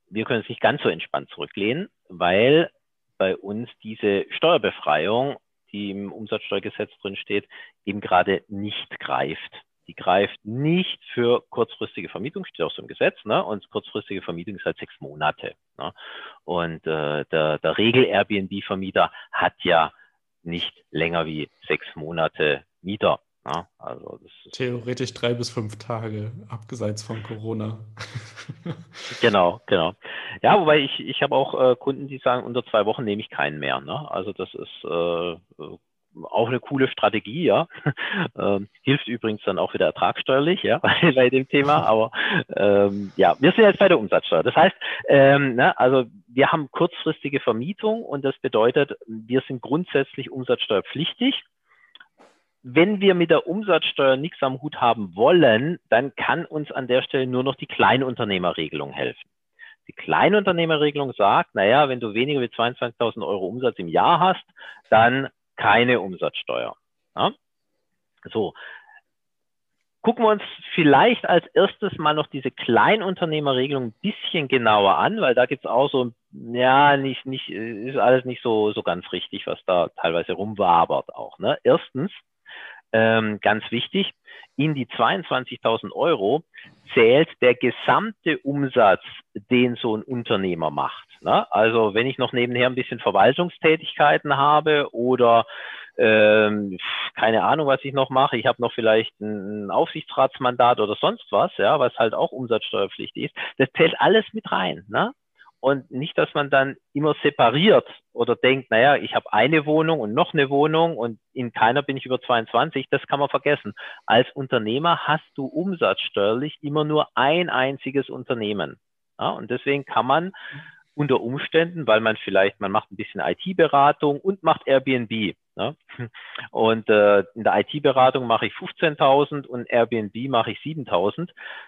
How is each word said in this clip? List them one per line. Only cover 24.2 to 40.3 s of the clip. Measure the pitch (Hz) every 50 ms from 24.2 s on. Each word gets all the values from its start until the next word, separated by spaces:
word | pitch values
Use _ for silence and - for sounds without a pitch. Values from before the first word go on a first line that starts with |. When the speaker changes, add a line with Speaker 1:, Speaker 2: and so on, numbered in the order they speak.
Speaker 1:
das | _ _ - - _
ist | _ -
Speaker 2:
Theoretisch | - 131 123 123 120 110 123 127 123 135 123 -
drei | - - 120 120
bis | 120 123 -
fünf | - 127 110 107 107 -
Tage, | - - 117 110 113 110 107 107 107 110 120 175 - -
abseits | 123 110 - - 131 113 110 104 107 107 -
von | - 117 110 107
Corona. | - 113 107 107 113 113 110 107 110 110 110 - - - - 113 - - 120 - - - - - - - - -
<laughs> | 175 - - - - - - - - - -
Speaker 1:
Genau, | - 117 104 98 90 87 87 - -
genau. | - 104 90 80 82 101 - - - - - - - - - -
Ja, | 160 180 208
wobei | 170 156 151 156
ich, | 139 135 - -
ich | - - 139 - 147
habe | 139 139
auch, | 131 135 - -
äh, | - 131 127 123
Kunden, | - - 139 135 127 143 139
die | 139 127
sagen, | - 131 123 127 -
„Unter | 113 120 127 -
zwei | - - 107 101
Wochen | 107 110 - 131
nehme | 107 101 107 107
ich | -
keinen | - - 71 73 76 76
mehr“, | 71 69 64 65
ne? | 69 71 95 143 151 -
Also | - 92 92 104 92
das | - 92 - -
ist, | - - - - - -
äh, | - 80 85 85 87 85 85 87 87 82 85 _ _ _ - 76 76 90 - _ _ _ _ _ _ _ - 80 -
auch | - 101 113 113
eine | 131 120
coole | - - 143 135 135 127
Strategie, | - - - 104 - 107 - 104 113 170 175
ja. | 120 98 127 165 - - - -
<laughs> | 151 131 - - - - 202 170 - - 101
Ähm, | 98 98 101 98 101 - _ _
hilft | _ 131 139 139 - -
übrigens | 120 113 - 110 107 104 -
dann | - 95 82
auch | 90 - -
wieder | 98 92
ertragssteuerlich, | 78 - - 90 92 120 - - -